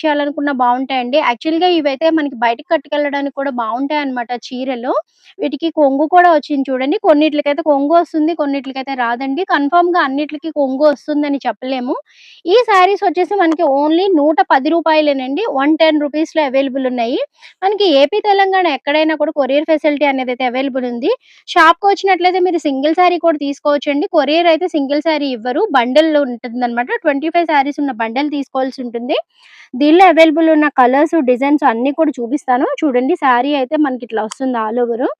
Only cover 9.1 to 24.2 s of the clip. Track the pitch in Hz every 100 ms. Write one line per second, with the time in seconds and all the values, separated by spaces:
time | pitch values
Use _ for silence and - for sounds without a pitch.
9.1 | 240 269 277 381 330 285 349 349 349 294
10.1 | 269 302 302 320 302 277 262 302 277 -
11.1 | 294 294 277 247 214 262 262 247 453 -
12.1 | _ - - 330 415 466 381 359 403 392
13.1 | 320 359 403 339 320 320 269 302 330 403
14.1 | 339 285 320 381 285 269 330 320 311 302
15.1 | 269 254 285 440 277 277 311 320 302 285
16.1 | 302 311 330 285 262 277 262 262 247 233
17.1 | 311 571 _ - - 381 415 403 277 285
18.1 | 427 415 392 392 381 349 269 - 302 311
19.1 | 311 294 302 262 285 302 311 311 294 294
20.1 | 269 254 247 254 247 277 262 247 240 285
21.1 | 523 _ _ - 349 320 349 403 392 381
22.1 | 359 349 370 359 339 302 262 294 330 359
23.1 | 349 330 311 285 285 294 285 302 285 381
24.1 | 339